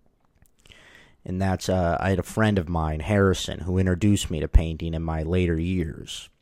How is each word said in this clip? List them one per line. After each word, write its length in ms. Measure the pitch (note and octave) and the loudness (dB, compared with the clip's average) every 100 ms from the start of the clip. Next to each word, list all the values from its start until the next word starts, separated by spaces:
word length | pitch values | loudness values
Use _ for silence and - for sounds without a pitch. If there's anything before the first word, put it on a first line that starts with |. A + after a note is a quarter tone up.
| _ _ _ _ _ _ - - - - - _ - | _ _ _ _ _ _ -20 -20 -20 -20 -20 _ -8
And 160 | F#2 | -2
that's, 260 | F#2+ F#2 - | 0 0 0
uh, 300 | F#2 E2+ E2 | 0 2 0
I 120 | F#2+ | 0
had 80 | F#2+ | 0
a 40 | |
friend 360 | - - A2 G2+ | -2 0 2 2
of 100 | D#2+ | 0
mine, 300 | E2+ D#2 D#2 | -2 -2 -4
Harrison, 640 | D#2 G#2 G2 F2+ - - | 0 4 4 2 -2 -8
who 180 | E2 F#2 | -2 0
introduced 500 | F#2+ F2+ G#2 G2+ - | 2 2 2 2 0
me 100 | D#2+ | -4
to 80 | D#2 | 2
painting 460 | F2 E2 D#2 E2 | 4 2 -2 -6
in 80 | E2 | -4
my 220 | E2 D#2+ | -4 -4
later 360 | D#2 F2+ F2+ D#2+ | 0 0 2 0
years. 680 | E2+ F#2 D#2+ - - - - _ | 0 -2 -4 -8 -14 -16 -16 _